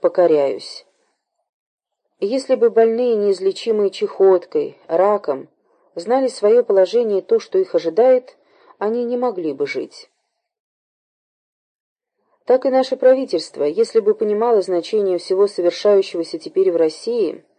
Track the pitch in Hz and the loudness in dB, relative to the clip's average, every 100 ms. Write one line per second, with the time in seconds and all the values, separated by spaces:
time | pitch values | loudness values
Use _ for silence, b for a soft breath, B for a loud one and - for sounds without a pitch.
0 | 175 185 175 151 139 98 - - _ _ | -2 2 2 2 0 -4 -12 -20 _ _
1 | _ _ _ _ _ _ _ _ _ _ | _ _ _ _ _ _ _ _ _ _
2 | _ _ 202 262 262 247 226 208 226 226 | _ _ -4 -4 -2 2 2 4 2 2
3 | 247 220 208 185 190 190 226 214 196 - | 0 0 0 0 -2 -4 -2 0 -2 -4
4 | 202 - 190 185 - 156 139 - - 165 | -8 2 4 4 0 -6 -6 -10 -4 0
5 | 196 208 - 135 135 _ _ _ _ 170 | 2 0 -2 -8 -10 _ _ _ _ -14
6 | 180 262 262 - 208 240 240 196 185 233 | -2 -2 -2 0 2 2 4 2 2 0
7 | 226 196 - 226 - 190 185 170 160 165 | 0 -4 0 -2 0 -2 0 -2 -2 2
8 | 254 254 254 _ b b b b 208 233 | 2 2 -2 _ b b b b -6 -4
9 | 240 247 247 180 160 135 143 135 - - | -4 -4 -4 -4 -8 -6 -6 -6 -10 -16
10 | - _ _ _ _ _ _ _ _ _ | -20 _ _ _ _ _ _ _ _ _
11 | _ _ _ _ _ _ _ _ _ _ | _ _ _ _ _ _ _ _ _ _
12 | _ _ _ _ - 254 269 262 254 254 | _ _ _ _ 0 0 2 0 0 2
13 | 254 262 262 170 - 139 147 180 226 226 | 4 4 0 -4 -6 -4 -4 0 0 0
14 | 208 214 214 208 240 220 185 175 165 220 | 0 0 -2 0 2 0 0 -4 -2 -2
15 | 196 175 - 190 202 - 175 175 208 202 | -2 -4 -2 0 0 2 -2 0 2 2
16 | 190 170 165 160 - 185 190 170 160 156 | 0 -6 -8 -10 -6 0 0 2 0 -2
17 | 220 240 170 - _ | -6 -4 -4 -6 _